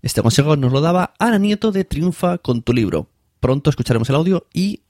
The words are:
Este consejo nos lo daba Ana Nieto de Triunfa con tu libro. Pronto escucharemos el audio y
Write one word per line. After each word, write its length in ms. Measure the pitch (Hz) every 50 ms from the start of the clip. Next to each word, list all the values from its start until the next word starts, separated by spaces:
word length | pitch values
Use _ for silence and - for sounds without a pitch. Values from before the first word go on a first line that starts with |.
Este 220 | - - - - 104
consejo 320 | 117 117 - 143 151 156
nos 160 | 147 131 123
lo 100 | 127 139
daba 320 | 151 165 175 180 180 - _ _
Ana 180 | - 240 233 202
Nieto 340 | 196 208 208 208 - 220
de 120 | 196 196 185
Triunfa 560 | - - 139 160 180 170 - - 180 180 175
con 240 | _ - 123 120 113
tu 100 | - 120
libro. 380 | 123 113 92 82 78 76 _ _ _ _ _ _ _
Pronto 300 | - 127 131 143 - 156
escucharemos 400 | 139 - 120 - 123 113 113 -
el 60 | 135
audio 320 | 143 160 180 190 170 - _
y 300 | _ - 185 202 202 - _ _